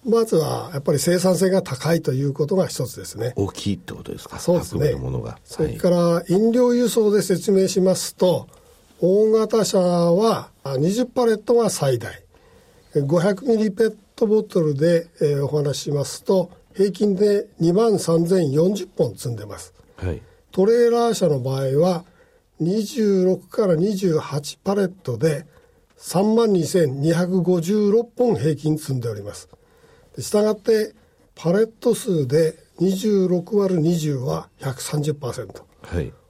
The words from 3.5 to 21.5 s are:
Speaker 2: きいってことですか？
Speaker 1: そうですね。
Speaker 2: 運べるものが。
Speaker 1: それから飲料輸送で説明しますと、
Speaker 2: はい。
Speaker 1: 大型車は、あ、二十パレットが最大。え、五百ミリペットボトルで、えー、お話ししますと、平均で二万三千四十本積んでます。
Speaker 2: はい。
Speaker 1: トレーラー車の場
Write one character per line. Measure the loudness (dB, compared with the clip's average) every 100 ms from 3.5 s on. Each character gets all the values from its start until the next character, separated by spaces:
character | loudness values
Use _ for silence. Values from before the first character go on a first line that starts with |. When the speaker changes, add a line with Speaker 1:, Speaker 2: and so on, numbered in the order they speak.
Speaker 2:
き | -4 -6
い | -6
っ |
て | -8
こ | -16
と | -14
で | -14
す | -14
か？ | -10
Speaker 1:
そ | -2 -2
う |
で |
す | -2 -2
ね。 |
Speaker 2:
運 | -2
べ |
る | -2
も | -6
の | -8
が。 | -8 -14
Speaker 1:
そ | -18 -6
れ | -4
か | -2 0
ら | 2 2 0 0
飲 | 2 2
料 | 2 2
輸 | 2 0
送 | 2 2
で | 2
説 | 0 -2 2
明 | 2 2
し | 2
ま | 2 2
す | -4 0
と、 | 0 0
Speaker 2:
は | -4
い。 | -20 _ -20 _ _
Speaker 1:
大 | 2 4 4
型 | 2 2 0 2
車 | 2
は、 | 2 2 4 4 2 0 -6 _
あ、 | -6 -2
二 | 0
十 | 0 -2
パ | 0 0
レ |
ッ | 0
ト | 2 2
が | 2
最 | 0 0 -2
大。 | -4 -14 _ _ _ _ _ _ _ -4
え、 |
五 | 0 2
百 | 2 -2 0
ミ | 0
リ | 0
ペ | 0 -2
ッ | -2 _ -4
ト | 2
ボ | 2
ト | 0 -2
ル | 0 0
で、 | 2 2 -2 _
え | -2 0
ー、 |
お | -2
話 | -2 -2 -4
し |
し | -4
ま | -4 -4
す | -8
と、 | 0 0 0 -8 _
平 | 0 0
均 | 2 0 2
で | 2 2 -2 _
二 | 0
万 | 2 2 2
三 | 2 0 2
千 | 2 2
四 | 2 2 0
十 | -8
本 | -4 -4 -2
積 | -8
ん | -8
で | -10
ま | -16
す。 | -18 _ _ -10
Speaker 2:
は | -8
い。 | -8 -12 _ _
Speaker 1:
ト | 0 2
レ | 4 4
ー |
ラ | 4 2
ー | 2
車 | 0
の | 0
場 | -2